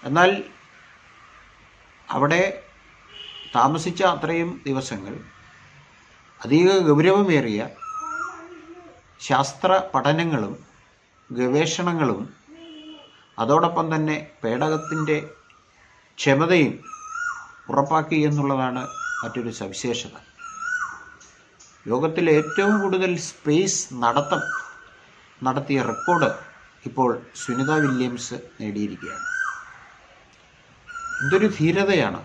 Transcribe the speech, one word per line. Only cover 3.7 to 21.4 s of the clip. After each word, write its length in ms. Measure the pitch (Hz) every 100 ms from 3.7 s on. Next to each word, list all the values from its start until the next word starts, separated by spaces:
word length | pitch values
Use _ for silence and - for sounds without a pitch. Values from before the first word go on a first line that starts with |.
| 160 170 175
അത്രയും 460 | 190 156 156 165 170 175 139
ദിവസങ്ങൾ 480 | 131 131 107 98 - - - - - - - - _ _ - _ -
അതീവ 280 | 113 147 180 196
ഗൗരവമേറിയ 840 | 165 147 170 196 196 151 120 104 117 - - - - 1077 - 339 339 349 - - - - _ _
ശാസ്ത്ര 480 | - 135 135 - 180 190 185
പഠനങ്ങളും 600 | 135 135 156 170 143 101 - - _ _ _ _ _ _
ഗവേഷണങ്ങളും 920 | 123 123 139 160 - 175 165 139 98 139 - _ 320 330 311 311 311 - - _ -
അതോടൊപ്പം 500 | 113 151 170 170 160
തന്നെ 280 | 156 156 151 - -
പേടകത്തിൻ്റെ 800 | 117 127 151 156 - 160 151 151 - - _ _ _ _ _ _ _ -
ക്ഷമതയും 560 | 143 135 165 180 127 - - - - - - - - - -
ഉറപ്പാക്കി 500 | 143 139 156 151 160 151
എന്നുള്ളതാണ് 560 | 147 139 139 131 127 131 - - -
മറ്റൊരു 340 | 117 127 117
സവിശേഷത. 640 | 110 98 95 123 113 - - - _ 1077 - 1077 1077 - - - - - _